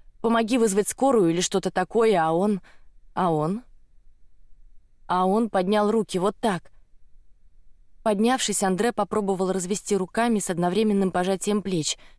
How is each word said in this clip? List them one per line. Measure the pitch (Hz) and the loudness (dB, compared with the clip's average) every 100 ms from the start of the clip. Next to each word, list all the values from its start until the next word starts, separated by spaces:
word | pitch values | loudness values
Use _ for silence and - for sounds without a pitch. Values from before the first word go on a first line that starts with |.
| - - | -20 -6
«Помоги | 233 226 220 254 | -2 0 0 2
вызвать | 226 196 196 | 2 0 -2
скорую» | - 269 240 165 | 0 2 4 4
или | 170 | 2
что-то | 175 190 180 | 0 -2 -2
такое, | 185 185 226 226 185 | -4 -2 2 4 4
а | 160 | 2
он, | 165 208 196 - - - - - | 2 2 -2 -6 -20 -20 -20 -12
а | - 180 | -2 0
он, | 156 156 214 - - - - - - - - - - - - - - - | 2 0 -4 -10 -20 -20 -20 -20 -20 -20 -20 -20 -20 -20 -20 -20 -16 -4
а | 180 185 | 0 2
он | 214 233 | 2 0
поднял | 190 185 214 208 | 0 0 2 2
руки | 226 196 185 | 0 0 0
вот | 196 - | -2 0
так. | 226 175 - - - - - - - - - - - - - - | -2 -2 -6 -20 -20 -20 -20 -20 -20 -20 -20 -20 -20 -20 -20 -6
Поднявшись, | 220 202 233 262 - 196 | -2 0 0 0 -2 -2
Андре | 190 185 233 | 0 0 0
попробовал | - 202 214 196 185 185 | 0 -2 -2 -2 -2 0
развести | 190 175 202 - | -2 -4 -6 -2
руками | 202 185 - 240 214 | -2 -2 -2 0 0
с | - | -2
одновременным | 170 175 180 214 202 190 | -2 0 0 2 2 0
пожатием | 180 180 190 202 208 | 0 -2 -2 -2 -2
плеч. | 196 175 147 - - | -2 -4 -4 -6 -12